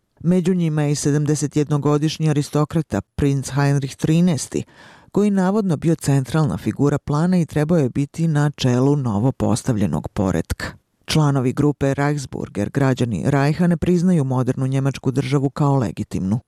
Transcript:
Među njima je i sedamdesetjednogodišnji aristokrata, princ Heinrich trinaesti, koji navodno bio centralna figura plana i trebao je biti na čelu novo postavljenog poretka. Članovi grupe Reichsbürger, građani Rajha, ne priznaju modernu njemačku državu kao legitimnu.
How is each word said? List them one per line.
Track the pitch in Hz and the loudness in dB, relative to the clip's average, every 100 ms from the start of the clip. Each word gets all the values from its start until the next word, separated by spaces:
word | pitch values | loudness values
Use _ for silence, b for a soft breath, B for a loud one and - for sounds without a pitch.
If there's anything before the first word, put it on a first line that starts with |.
| _ - | _ -6
Među | 160 185 170 | 0 2 2
njima | 180 165 151 | 0 0 0
je | 147 | 0
i | |
sedamdesetjednogodišnji | 147 147 147 147 151 143 151 147 147 143 147 156 - 160 | 0 0 0 0 0 -2 -2 0 0 2 0 0 -2 -2
aristokrata, | 147 143 147 151 170 - 98 | 0 0 -2 0 -2 -2 -4
princ | - - 143 139 127 | -6 -2 0 0 -2
Heinrich | 135 139 139 135 - | 0 2 0 -2 -4
trinaesti, | - 160 180 160 - 73 - B B B B | 0 2 2 0 -4 -6 -8 B B B B
koji | - 208 | 0 2
navodno | 196 185 208 196 139 | 2 0 0 0 0
bio | 151 | 0
centralna | 160 - 139 131 160 143 78 | 0 0 0 0 0 0 -2
figura | - - 143 143 | -4 0 0 0
plana | - 147 175 185 | -2 -2 2 2
i | 160 | 0
trebao | 151 151 175 | -2 0 2
je | 127 | 0
biti | - 143 - 165 | 0 -4 -2 0
na | 147 147 | 2 0
čelu | - 127 123 135 147 | 0 0 2 2 2
novo | 123 101 131 | 0 0 0
postavljenog | - 104 107 - 107 101 73 - | 0 0 0 0 0 0 -2 -4
poretka. | - 95 82 - - - - _ _ - | -2 0 0 -4 -8 -10 -14 _ _ -4
Članovi | 156 147 139 127 | 0 2 2 0
grupe | 120 147 143 139 | 0 0 0 -2
Reichsbürger, | 139 147 147 131 - - - 101 | 0 -2 -2 -6 -10 -8 -6 -4
građani | - 135 123 117 92 - | 0 0 0 -2 -2 0
Rajha, | 139 143 156 180 | 2 2 2 2
ne | 170 | 2
priznaju | - 180 180 175 | 2 2 2 2
modernu | 135 127 123 131 131 | 2 0 0 0 -2
njemačku | 135 135 127 135 | 0 -2 -2 -2
državu | 123 127 143 135 | -2 0 0 0
kao | - 147 139 | 0 2 2
legitimnu. | 104 - 107 90 92 117 | 0 -4 -6 -4 -2 -2